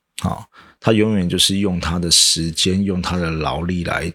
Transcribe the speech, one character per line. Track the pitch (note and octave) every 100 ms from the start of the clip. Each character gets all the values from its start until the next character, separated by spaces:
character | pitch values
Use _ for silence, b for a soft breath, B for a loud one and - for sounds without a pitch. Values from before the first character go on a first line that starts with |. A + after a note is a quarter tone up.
| _ -
哦， | - - - B B B
他 | -
永 | A2 A2 G2+
远 | F2
就 | F2+
是 | - G2
用 | G2+ F2
他 | E2 F2
的 | E2+
时 | D#2+ - D#2+ E2
间， | D#2+ F#2+ F#2+
用 | G2 F2+
他 | F2 F2+
的 | E2
劳 | D#2+ C#3 D#2
力 | F2 F2+
来 | E2+ - E2+